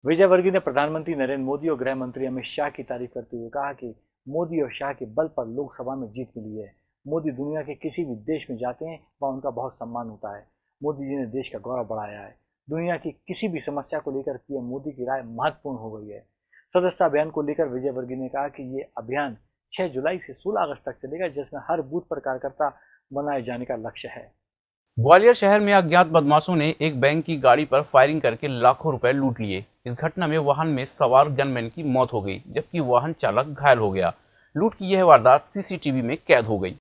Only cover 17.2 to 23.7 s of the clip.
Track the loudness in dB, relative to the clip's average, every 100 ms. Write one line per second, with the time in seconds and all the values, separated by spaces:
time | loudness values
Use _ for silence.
17.2 | -2 -2 -4 -2 -4 -2 -4 -6 -8 -8
18.2 | -8 -6 -8 -10 -12 -10 -10 -14 -8 -6
19.2 | -6 -8 _ _ _ -6 -6 -2 -4 -4
20.2 | -10 -10 -4 -2 -2 -4 -10 -12 -12 -6
21.2 | -6 -6 -10 -12 -6 -4 -4 -8 -6 -8
22.2 | -6 -6 -8 -4 -4 -4 _ _ _ -8
23.2 | -4 -4 -6 -8 -8